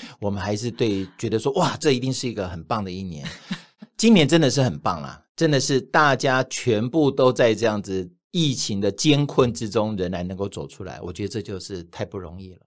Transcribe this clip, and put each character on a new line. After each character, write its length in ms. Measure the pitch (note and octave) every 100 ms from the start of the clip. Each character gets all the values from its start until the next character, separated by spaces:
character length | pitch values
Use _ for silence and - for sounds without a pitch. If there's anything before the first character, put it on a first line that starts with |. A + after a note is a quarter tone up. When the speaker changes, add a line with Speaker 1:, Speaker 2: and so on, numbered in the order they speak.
Speaker 1:
<laughs> 200 | - -
我 80 | G2+
们 100 | G2
还 160 | G2 G#2
是 140 | A#2+
对， 380 | A2+ A#2 G2 F#2 -
觉 100 | A2+
得 120 | A2
说 120 | C3+ F3+
，“哇， 180 | D#3 G#2+
这 140 | D#3
一 60 | B2+
定 140 | C3
是 140 | B2+ B2+
一 60 |
个 140 | G#2 F#2
很 160 | F2 E2
棒 180 | A#2
的 80 | F#2+
一 100 | F#2
年。” 240 | F#2 D2+ C#2 - - - - _
Speaker 2:
<laughs> 200 | - -
Speaker 1:
今 160 | A3+
年 140 | G#3 C#3
真 120 | E3
的 120 | C#3+
是 100 | A#2+
很 160 | B2+ D2
棒 220 | G#2+ E2+
啦， 180 | C#2 - _ -
真 140 | D#3+
的 100 | C#3
是 220 | A#2+ C3+
大 340 | - E3 D3 C3
家 280 | C#3 C3 B2+
全 400 | - B2+ G#2+ B2
部 220 | D#3+ D3
都 240 | C#3 B2+
在 220 | B2 A#2+ G#2
这 100 | A2+
样 160 | G#2+
子 260 | G2 F#2+ F2 _ _
疫 240 | F3 D3+
情 260 | C3 - G2+
的 120 | G2+
艰 340 | - D#3 C#3+ C#3+
困 260 | - B2
之 160 | A2+ A2
中， 280 | A2 G#2+ G2+
仍 140 | F2+
然 160 | F2+ F2+
能 100 | F#2+
够 100 | G2
走 200 | - C#2+
出 160 | -
来， 160 | F#2 D2+
我 100 | F#2
觉 120 | F2+
得 60 | G2+
这 120 | A2
就 180 | G2+ F#2+
是 240 | - F#2+ E2+
太 200 | - G#2
不 140 | G2+
容 200 | F2 F2+
易 140 | F#2
了。 60 | F2+